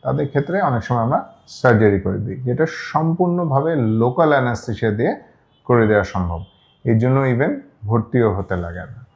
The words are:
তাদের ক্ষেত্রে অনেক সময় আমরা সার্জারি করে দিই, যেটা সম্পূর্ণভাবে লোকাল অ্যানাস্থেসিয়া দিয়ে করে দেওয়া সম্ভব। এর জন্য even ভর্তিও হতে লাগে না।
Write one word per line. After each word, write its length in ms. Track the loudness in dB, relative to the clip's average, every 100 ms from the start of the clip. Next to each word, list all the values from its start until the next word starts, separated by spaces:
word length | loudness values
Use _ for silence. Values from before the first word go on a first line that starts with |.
তাদের 220 | -2 -2 -2
ক্ষেত্রে 240 | -2 -2 -2 0
অনেক 140 | -2 -2
সময় 160 | -2 0
আমরা 140 | -2 -4 -18 _
সার্জারি 520 | 0 4 6 6 4
করে 180 | -2 -6
দিই, 180 | -6 -8 -6
যেটা 180 | -2 -2 -4 -6
সম্পূর্ণভাবে 840 | -2 -2 0 0 0 0 0 0 0 0 2
লোকাল 260 | 0 2 2
অ্যানাস্থেসিয়া 580 | 2 0 -4 -6 -4 -2 0
দিয়ে 140 | -2 -4 -10 _ _ _ 0
করে 160 | 2 4
দেওয়া 160 | 2 2
সম্ভব। 280 | -4 -4 -6 -10 _ _ _
এর 140 | 0 2
জন্য 200 | 2 2 0
even 200 | 0 0 -2 -10 _ -2
ভর্তিও 400 | 0 0 0 0 0
হতে 200 | -4 -6
লাগে 240 | -6 -10
না। 200 | -14 -18 -20